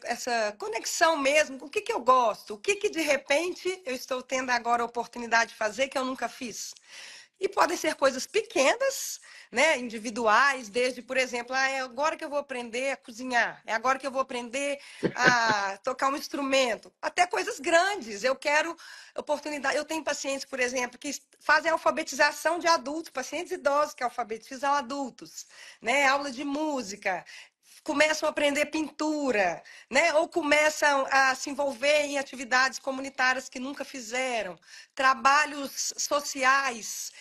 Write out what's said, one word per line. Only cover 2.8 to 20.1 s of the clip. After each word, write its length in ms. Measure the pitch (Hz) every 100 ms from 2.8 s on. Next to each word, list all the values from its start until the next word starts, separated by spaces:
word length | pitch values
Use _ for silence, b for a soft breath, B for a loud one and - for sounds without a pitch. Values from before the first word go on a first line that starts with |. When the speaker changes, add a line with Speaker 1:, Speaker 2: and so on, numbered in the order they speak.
| 403
Speaker 1:
de 120 | 294
repente 800 | 302 277 - 285 359 - 359 370 262
eu 80 |
estou 260 | 254 - 254
tendo 280 | 247 262 262
agora 320 | 240 233 240
a 40 | 233
oportunidade 640 | 240 226 247 233 226 226
de 40 | -
fazer 320 | 214 202 269
que 80 | 277
eu 60 |
nunca 240 | 254 - 233
fiz. 460 | - 120 - - - B B B B B _
E 80 | 381
podem 280 | - 330 349
ser 200 | 311 -
coisas 300 | 269 254 -
pequenas, 920 | 415 427 349 269 453 539 - - - B B B
né, 260 | 220 311 277
individuais, 920 | 247 220 233 220 220 220 277 262 214
desde, 340 | 220 247 247
por 140 | 240 262
exemplo, 380 | 254 240 240
"Ah, 140 | 262 269
é 120 | 269
agora 360 | 262 233 311 320
que 80 |
eu 60 | 311
vou 80 | 285
aprender 540 | - 247 240 240 269
a 40 | 254
cozinhar, 640 | - 220 254 240 196 151 -
é 60 |
agora 240 | 226 240 262
que 80 | 277
eu 40 |
vou 120 | 262
aprender 560 | - 247 240 262 285 277 B B - -
a 600 | 254 240 226 208 196 196
Speaker 2:
<laughs> 60 |
Speaker 1:
tocar 260 | - 254 277
um 40 | 285
instrumento", 760 | - 302 269 269 254 190 - _
até 240 | 302 - 359
coisas 320 | 415 330 440
grandes. 640 | 294 330 381 415 226 202
Eu 140 | 247 262
quero 380 | 302 302 330 320 B B B -
oportunidade, 600 | - 285 302 294 269 269
eu 80 |
tenho 180 | 302 320
pacientes, 400 | 294